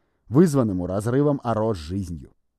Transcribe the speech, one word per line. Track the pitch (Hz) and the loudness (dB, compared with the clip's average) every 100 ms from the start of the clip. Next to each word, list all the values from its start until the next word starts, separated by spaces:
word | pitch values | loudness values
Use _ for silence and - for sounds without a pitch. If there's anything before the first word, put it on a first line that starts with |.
| _ _ - | _ _ 0
вызванному | 117 180 139 113 90 87 | 4 6 4 0 -2 -4
разрывом | 95 104 131 147 139 | -4 -2 0 0 0
Аро | 120 107 110 | -2 -2 -2
с | 101 | -4
жизнью. | 76 95 87 80 - _ _ | -6 -8 -6 -10 -16 _ _